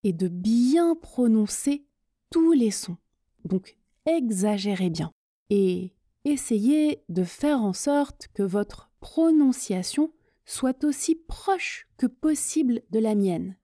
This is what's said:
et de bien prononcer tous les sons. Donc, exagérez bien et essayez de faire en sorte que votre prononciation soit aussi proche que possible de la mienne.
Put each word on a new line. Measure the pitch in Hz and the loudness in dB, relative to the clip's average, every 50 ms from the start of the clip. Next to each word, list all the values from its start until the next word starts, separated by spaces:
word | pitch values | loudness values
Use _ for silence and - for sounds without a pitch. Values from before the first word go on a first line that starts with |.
et | - 208 | -2 -4
de | 175 165 185 180 | -2 -2 -4 -4
bien | 175 180 180 214 226 240 247 254 285 339 339 339 330 | -4 -4 0 0 2 2 4 4 4 4 4 2 0
prononcer | 330 - - - - 247 233 220 220 208 202 - - - 285 285 285 _ _ _ _ _ _ _ _ _ _ | -2 -6 -10 -4 0 2 4 4 2 2 0 -4 -4 -2 -4 -4 -4 _ _ _ _ _ _ _ _ _ _
tous | - 330 320 330 | 0 2 4 4
les | 339 269 233 214 | 4 4 4 2
sons. | 202 - - - 170 - _ _ _ _ _ _ _ _ - | 0 -2 -8 -10 -12 -12 _ _ _ _ _ _ _ _ -6
Donc, | 165 185 190 - - _ _ _ _ _ _ _ | -4 -4 -4 -4 -8 _ _ _ _ _ _ _
exagérez | 302 330 330 254 226 214 185 190 214 214 196 190 208 196 180 185 175 | 0 0 0 0 -2 -2 0 0 0 0 -2 -2 -4 -2 0 -2 -2
bien | 160 165 160 160 _ _ _ _ _ _ _ _ | -2 -4 -6 -8 _ _ _ _ _ _ _ _
et | 208 202 196 185 180 180 185 185 _ _ _ _ _ _ _ | 2 2 2 2 0 -2 -6 -10 _ _ _ _ _ _ _
essayez | 285 294 269 - - 233 208 208 254 294 302 302 302 285 - _ - | -2 -2 -2 -2 -2 -2 2 2 2 4 4 2 0 0 -4 _ -6
de | 170 185 180 | -2 -2 -2
faire | 175 - - - 294 294 254 | -2 -4 -2 0 0 0 2
en | 214 196 | 0 -2
sorte | 185 - - 285 285 285 285 - - _ - - | -2 -2 -2 0 0 0 0 -2 -6 _ -20 -12
que | _ - 202 | _ -4 -4
votre | 190 175 208 208 - - - - _ _ _ | -2 0 -2 -2 -4 -8 -20 -20 _ _ _
prononciation | - - - 311 330 330 320 302 285 262 254 - - - 196 185 180 - - 285 302 320 _ _ _ _ _ _ _ | -20 -6 0 2 4 4 6 6 4 4 2 0 -4 -4 -4 -4 -4 -4 -2 -2 -2 -2 _ _ _ _ _ _ _
soit | - - - 262 254 262 262 - | -12 -8 -4 -2 -4 -2 _ -2
aussi | 302 277 - - - 320 | -2 -2 -2 -2 -2 -2
proche | 330 _ - - - - - 392 349 - - - - - _ _ - | -2 _ -14 -14 -6 -2 -2 -2 -2 -2 -8 -10 -12 -16 _ _ -4
que | 254 | -4
possible | 254 - _ - 311 302 - - - - 311 302 240 233 226 _ _ | -4 -2 _ 0 0 0 0 -4 -4 -2 0 0 0 0 -2 _ _
de | 185 220 | -2 0
la | 220 220 214 | 0 2 2
mienne. | 208 196 190 175 160 175 190 190 _ | 2 2 0 0 -2 -6 -8 -12 _